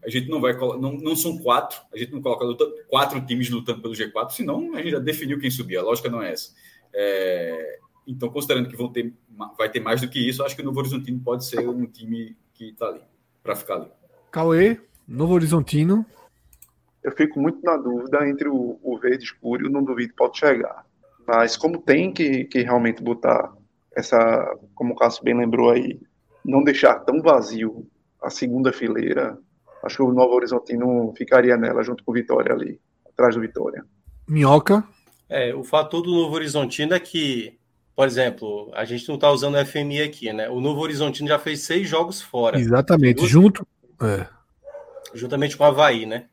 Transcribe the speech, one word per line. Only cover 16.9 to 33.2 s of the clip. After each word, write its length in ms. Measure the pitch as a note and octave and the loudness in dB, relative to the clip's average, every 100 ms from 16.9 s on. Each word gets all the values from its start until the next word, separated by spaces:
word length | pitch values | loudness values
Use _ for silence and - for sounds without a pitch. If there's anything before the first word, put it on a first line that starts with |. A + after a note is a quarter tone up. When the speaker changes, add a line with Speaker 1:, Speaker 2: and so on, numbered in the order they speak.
| _ | _
Speaker 3:
Eu 80 | - | -6
fico 280 | - D3+ C#3+ | 0 0 0
muito 220 | D3+ - | -2 -2
na 120 | E3+ D#3 | -2 -2
dúvida 520 | B2+ A#2+ C3 C#3+ C#3+ | -2 -6 -2 0 0
entre 180 | C#3 D3 | -2 -2
o, 320 | C3 A#2+ - | -2 -4 -8
o 160 | B2+ A2+ | -8 -4
verde 260 | B2 C3 - | -2 -2 -4
escuro 400 | - A#2+ A#2+ C#3+ | -10 -6 -4 -2
e 20 | |
o 40 | |
não 120 | C#3 | -2
duvido 300 | C3 A#2+ A#2 - | -2 -4 -4 0
pode 220 | B2 - | 0 2
chegar. 480 | D3 B2 - - _ _ _ _ - | 2 2 -2 -10 _ _ _ _ 0
Mas 280 | A#2 A#2 - | 2 2 0
como 240 | D#3+ E3+ | -2 0
tem 300 | - C#3+ F#3 | 2 4 2
que, 340 | F3+ D3+ C3 - | 0 0 0 -2
que 160 | B2+ | -2
realmente 400 | A#2+ B2 A#2 A2+ | 2 2 2 -2
botar 520 | A#2+ A#2+ C3 B2 - - _ _ _ - | -4 0 2 2 0 -10 _ _ _ -8
essa, 600 | - A#2 A2+ A2+ - - - - | 2 4 4 2 -2 -8 -14 -6
como 180 | B2 | -4
o 20 | - | 2
Cássio 280 | A#2 - | 2 2
bem 140 | A#2 A#2+ | -2 0
lembrou 320 | A#2 A#2 A#2+ | 2 4 4
aí, 300 | B2 B2 - - _ _ _ | 4 0 -8 -16 _ _ _
não 200 | - C3+ | 0 2
deixar 320 | D3 C#3 C3 A#2 | 4 6 6 4
tão 200 | - D3+ | 0 2
vazio 640 | D#3 C3 G#2 A2+ A2+ - - _ _ _ | 6 4 4 -6 -6 -8 -18 _ _ _
a 80 | C3 | -12
segunda 440 | - B2 B2 C3 | -6 -4 0 0
fileira, 640 | - A#2 A2 - C#3+ B2 - _ _ _ - | 0 -2 -2 -2 -2 -2 -6 _ _ _ -12
acho 140 | - - | -8 0
que 40 | |
o 100 | C3 | 2
Novo 220 | B2+ B2+ | 6 6
Horizontino 800 | B2 A#2+ B2 - A#2+ B2 A#2+ A2+ - | 4 2 -4 -4 -2 0 0 -2 -4
ficaria 400 | A#2+ B2+ B2 A#2+ | 4 6 6 4
nela 280 | A#2 A#2+ | 2 -2
junto 200 | A#2 B2 | -4 -6
com 80 | - | -4
o 20 | |
Vitória 380 | A#2+ C3+ B2 - | -4 0 0 0
ali, 260 | B2 - - _ _ _ | -2 -6 -12 _ _ _
atrás 280 | - | 2